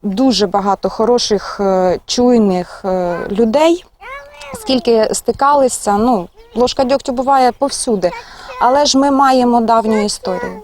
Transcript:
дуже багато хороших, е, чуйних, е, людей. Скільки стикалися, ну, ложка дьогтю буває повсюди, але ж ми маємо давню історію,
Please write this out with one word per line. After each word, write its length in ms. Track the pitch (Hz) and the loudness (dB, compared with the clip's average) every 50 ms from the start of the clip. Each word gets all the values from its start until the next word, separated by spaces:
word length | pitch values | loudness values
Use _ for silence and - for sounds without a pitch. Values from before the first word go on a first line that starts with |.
| - | -6
дуже 440 | 202 190 196 262 269 233 185 208 | -4 -2 0 2 2 2 2 0
багато 420 | 190 175 202 190 202 196 - - 196 | 0 0 -2 0 0 -2 0 -2 -6
хороших, 720 | - - 220 220 247 240 - - 214 190 - - - - | -2 -2 0 2 2 0 0 0 -2 -2 -2 -6 -8 -4
е, 380 | 202 196 190 185 185 185 175 160 - | -2 0 2 2 2 2 0 -2 -4
чуйних, 760 | - - - 247 247 247 233 214 196 185 180 175 - - - - | -6 -2 2 2 4 4 4 4 4 2 0 -4 -6 -12 -10 -6
е, 340 | 196 185 185 180 175 175 170 - - | -4 -2 -2 -2 -2 -4 -4 -6 -6
людей. 540 | 202 190 233 220 220 285 311 330 339 359 - _ _ _ - - - - - - - - - - - | 0 0 0 2 2 2 4 4 2 0 -2 _ _ _ -18 -16 -16 -16 -16 -20 -20 -20 -18 -16 -16
Скільки 540 | - - - 269 254 - 240 226 220 220 - - | -12 -4 -2 -2 0 2 2 2 2 2 0 -2
стикалися, 840 | - - - 226 - 277 277 294 285 269 254 - - - 214 202 202 | -4 -4 -4 -2 0 0 2 2 2 2 0 -2 -4 -4 -2 0 0
ну, 300 | 220 247 247 196 170 - _ - - - - | 2 0 0 -2 -4 -8 _ -20 -20 -12 -2
ложка 300 | 214 247 254 - - 269 | -2 0 0 0 -2 0
дьогтю 280 | 247 277 269 - - 254 | 0 0 -2 -2 -4 -4
буває 400 | 240 262 262 277 269 254 247 233 | -4 0 2 2 2 2 2 0
повсюди, 580 | - 277 277 - - - 262 226 196 175 175 - 466 - - - - - - - - | 0 -4 -4 -4 -6 -4 -2 -2 0 0 -2 -4 -4 -16 -18 -20 -20 -18 -18 -6 -2
але 260 | - 240 254 285 294 | 0 2 2 2 2
ж 120 | 277 - 269 | 2 2 2
ми 120 | 269 285 | 2 2
маємо 500 | 277 269 277 269 262 254 247 240 240 240 | 2 2 2 2 4 2 2 2 2 2
давню 440 | 226 220 233 226 214 220 220 214 208 | 2 2 2 2 2 2 0 0 0
історію, 580 | 208 - - - 196 185 165 160 180 185 196 | -2 -6 -6 -6 -6 -6 -6 -6 -10 -10 -12